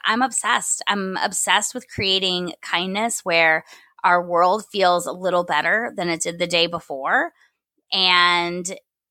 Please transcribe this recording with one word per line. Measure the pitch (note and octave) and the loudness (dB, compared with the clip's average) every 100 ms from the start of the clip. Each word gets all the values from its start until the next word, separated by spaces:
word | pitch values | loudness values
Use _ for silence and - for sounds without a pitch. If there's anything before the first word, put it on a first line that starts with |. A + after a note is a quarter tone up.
I'm | - A3+ | -2 0
obsessed. | B3+ - G#3+ A#3+ - - - | 0 -2 0 0 -2 -4 -2
I'm | G3+ F#3+ F#3 | -2 -2 -4
obsessed | - F#3 - F#3+ G#3 | -4 -2 0 0 0
with | B3 - | -8 -10
creating | - G3 F#3+ F#3+ F3+ F3 - | -4 0 0 0 -2 -4 -8
kindness | - F3 F#3 G3 A3+ - | -4 -4 -2 -2 -4 -4
where | F#3 E3+ E3 D#3 - - _ _ | 0 4 4 2 -2 -18 _ _
our | F3+ F3 | 2 2
world | F3 E3+ F3+ G#3+ G3 | 2 4 4 2 -2
feels | G3+ F3+ F3 F3 | 2 2 2 0
a | |
little | F3 F#3 F3 | -4 -2 0
better | F3 D3+ E3 G#3 A#3 - | 0 0 0 0 -2 -4
than | E3+ | -4
it | E3 | -4
did | E3+ E3+ | -6 -4
the | F3 | -2
day | E3+ E3+ | 0 0
before, | E3+ - C#3 C#3+ A#3+ E4 - _ _ _ _ _ | -2 -8 -6 0 0 -2 -8 _ _ _ _ _
and | F#3+ F#3 F3+ F3 F3 F3 F3 F3+ G3 _ _ _ | 0 4 4 4 2 0 -4 -8 -12 _ _ _